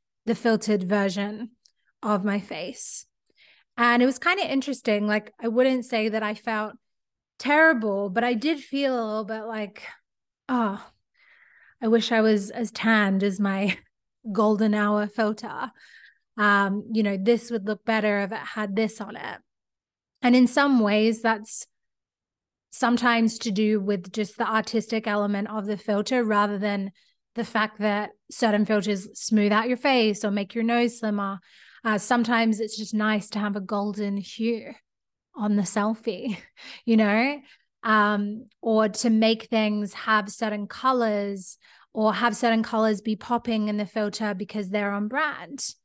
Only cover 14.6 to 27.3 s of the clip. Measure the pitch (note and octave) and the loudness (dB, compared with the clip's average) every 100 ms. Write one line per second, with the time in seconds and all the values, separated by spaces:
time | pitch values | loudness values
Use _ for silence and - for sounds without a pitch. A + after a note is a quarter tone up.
14.6 | A3 G#3 G#3 G#3 G#3 - G#3+ G#3+ A#3 - | 2 2 2 0 -2 -2 -2 -2 -8 -8
15.6 | B3 - - - - _ _ - G#3 G3+ | -10 -12 -20 -20 -20 _ _ 0 2 4
16.6 | G3 G3+ - A3 G3+ G3 G3 A3+ A3+ A3+ | 2 -2 -2 0 0 2 2 2 0 -6
17.6 | G3 G#3 - A3 G#3 G3+ G3 G#3+ - A3 | -4 -4 -2 0 0 0 -2 -6 -10 -6
18.6 | G#3 G3+ A3 A3 G3 - G#2 - _ _ | -4 -2 -2 -4 -12 -12 -12 -14 _ _
19.6 | _ _ _ _ _ _ B3 B3+ B3 D4 | _ _ _ _ _ _ 4 6 6 4
20.6 | C#4+ B3+ G#3 G#3+ A3 A3+ A3+ A3 A3 - | 4 4 4 4 2 2 0 -2 -6 -12
21.6 | - _ _ _ _ _ _ _ _ _ | -12 _ _ _ _ _ _ _ _ _
22.6 | _ - A#3+ A#3+ A#3+ A#3 A3+ A3 A3+ G3 | _ -2 0 2 2 4 2 0 -4 0
23.6 | G#3+ G#3+ G3 G3 F3+ G#3+ G#3 - G#3+ A3 | 2 2 0 -4 -4 -6 -6 -4 -2 0
24.6 | G#3+ A3+ A3 A3 A3 G#3 G3+ G3+ G#3 G#3+ | 0 -2 -2 -4 -2 0 0 -2 -4 -6
25.6 | G3+ G3+ - G#3 G#3 B3+ A3 G#3 G#3 G3+ | -6 -4 -2 -2 0 0 2 2 2 0
26.6 | G#3 G3+ G3 - _ _ _ | -2 -2 -6 -10 _ _ _